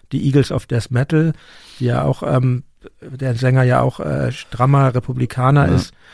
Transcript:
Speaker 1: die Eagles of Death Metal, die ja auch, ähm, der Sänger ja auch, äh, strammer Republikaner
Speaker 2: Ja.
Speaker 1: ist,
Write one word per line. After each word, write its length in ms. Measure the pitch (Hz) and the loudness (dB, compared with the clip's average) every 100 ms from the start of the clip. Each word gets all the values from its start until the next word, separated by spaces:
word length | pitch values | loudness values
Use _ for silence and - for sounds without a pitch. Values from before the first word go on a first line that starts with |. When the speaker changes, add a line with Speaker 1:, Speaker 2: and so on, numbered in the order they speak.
| - | -8
Speaker 1:
die 120 | 135 139 | -4 2
Eagles 240 | 139 - | 2 2
of 140 | - - | -2 -4
Death 240 | 120 - | -4 -2
Metal, 420 | 120 139 156 160 - - - - - | -2 0 0 0 -2 -10 -20 -20 -6
die 60 | 123 | -2
ja 160 | 123 | 0
auch, 200 | 139 131 | 0 -2
ähm, 400 | - 131 127 123 - _ - _ | -2 0 0 -2 -6 _ -20 _
der 340 | 147 131 135 | -18 -8 -4
Sänger 300 | 117 127 131 | -2 2 2
ja 160 | 127 127 | 4 2
auch, 180 | 127 - | 0 -2
äh, 320 | 151 139 127 | -4 -2 -4
strammer 640 | 127 - - 127 139 135 | -6 -10 -2 2 4 4
Republikaner 720 | 123 - 127 123 - 127 143 - | 0 -4 -4 -4 -2 2 4 4
Speaker 2:
Ja. 60 | |
Speaker 1:
ist, 180 | 131 - _ - | 2 0 _ -20